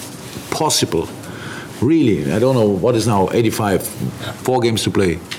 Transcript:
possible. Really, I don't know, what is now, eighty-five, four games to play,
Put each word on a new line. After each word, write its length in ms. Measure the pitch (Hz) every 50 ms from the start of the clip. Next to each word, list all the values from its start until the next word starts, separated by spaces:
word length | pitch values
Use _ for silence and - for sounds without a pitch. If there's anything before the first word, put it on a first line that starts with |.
| - - - - - - - - - -
possible. 560 | - - 160 151 135 - - - 82 82 80 - - - - - - - - - - - - - - -
Really, 480 | 107 131 165 160 143 117 95 73 73 69
I 100 | 78 107
don't 160 | 117 131 135
know, 120 | 123 110 104
what 280 | 101 92 82 120 120
is 120 | 113 101 120
now, 220 | 107 98 92 -
eighty-five, 500 | - 110 117 110 107 - 110 101 92 82 - - - - - - - - - - - - -
four 160 | - 127 127
games 240 | 113 120 110 104 -
to 80 | 110
play, 260 | 92 101 98 90 80 82 - - -